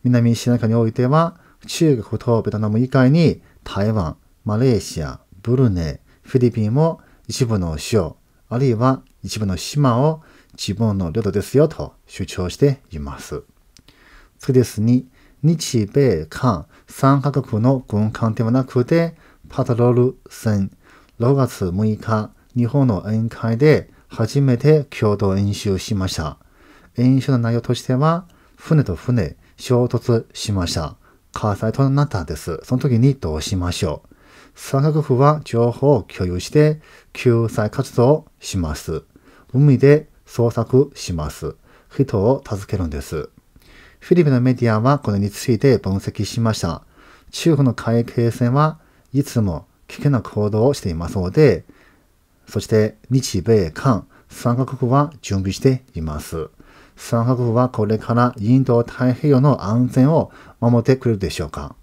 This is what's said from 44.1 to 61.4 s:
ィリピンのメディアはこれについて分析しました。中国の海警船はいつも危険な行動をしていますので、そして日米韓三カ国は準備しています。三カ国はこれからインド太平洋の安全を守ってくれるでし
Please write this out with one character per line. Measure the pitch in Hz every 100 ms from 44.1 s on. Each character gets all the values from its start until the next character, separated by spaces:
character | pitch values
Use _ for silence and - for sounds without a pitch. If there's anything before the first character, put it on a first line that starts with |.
ィ | 175
リ |
ピ | 151
ン |
の | 127
メ | 127
デ | 123 120
ィ |
ア | 107
は | 123 143
こ | -
れ | 101
に | 101
つ | - -
い | 110
て | 139 107
分 | 98
析 | 98 - - 104
し | -
ま | 113
し | 107
た。 | 101 - _ _ - _ -
中 | - 170 139
国 | 135
の |
海 | 113 - 117
警 | 117 - 117
船 | - 120
は | 135 156 156 _ _ _
い | 135
つ | 139 120
も | 101 76 - _ -
危 | -
険 | 143
な | 131
行 | - 104 104
動 | 107 123
を |
し | 143
て | 98
い |
ま | 80 85
す | 98
の | 90
で、 | 147 147 82 - _ _ _ _ _ _ _ _
そ | 104
し | -
て | 110 107 - -
日 | 131 - 95
米 | 82 110 82
韓 | - 139 104 - _ _
三 | - 120 120
カ | 131
国 | 135 123
は | 135 147 -
準 | - 98
備 | 95
し | 95
て | 135 131 _
い | 82
ま | 78 76
す。 | - 82 76 _ - - _ -
三 | - 117
カ | 117
国 | 123 123
は | 113 123
こ | - 104
れ | 110
か | -
ら | 120 123 117
イ | 104 131
ン |
ド | 127 117
太 | 117 - 127
平 | 123 151
洋 | 127
の | 143 127
安 | - 117 123
全 | 131 135
を | 160 101 - - -
守 | 117 120
っ |
て | 120 131
く | 123
れ |
る | 107
で | 87
し | -